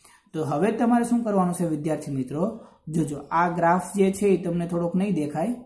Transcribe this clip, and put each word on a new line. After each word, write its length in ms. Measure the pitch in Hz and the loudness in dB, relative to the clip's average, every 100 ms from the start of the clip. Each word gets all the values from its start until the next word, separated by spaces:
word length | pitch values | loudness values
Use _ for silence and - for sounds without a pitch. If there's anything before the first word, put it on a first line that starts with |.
| - - _ | -20 -20 _
તો 100 | 160 | -6
હવે 280 | 139 151 208 | -2 2 2
તમારે 320 | 226 233 240 | 2 2 4
શું 200 | 233 240 | 4 0
કરવાનું 300 | 226 196 180 | 2 2 2
છે 120 | 175 170 | 0 -2
વિદ્યાર્થી 460 | 151 156 151 151 | -2 -2 -4 -4
મિત્રો? 540 | 139 127 143 208 - - _ - | -6 -4 -2 -4 -4 -16 _ -6
જોજો, 300 | 160 143 143 - | -2 -2 -4 -4
આ 180 | 165 180 | 0 0
ગ્રાફ 460 | 170 170 180 - 196 | 2 2 2 0 2
જે 160 | 190 | 2
છે 160 | 190 202 | 2 2
એ 160 | 175 | 2
તમને 240 | 175 170 170 | 2 -4 -2
થોડોક 280 | 175 170 185 | -2 0 0
નહીં 180 | 208 | 0
દેખાય, 420 | 165 147 156 196 247 | 0 -2 -2 -4 -4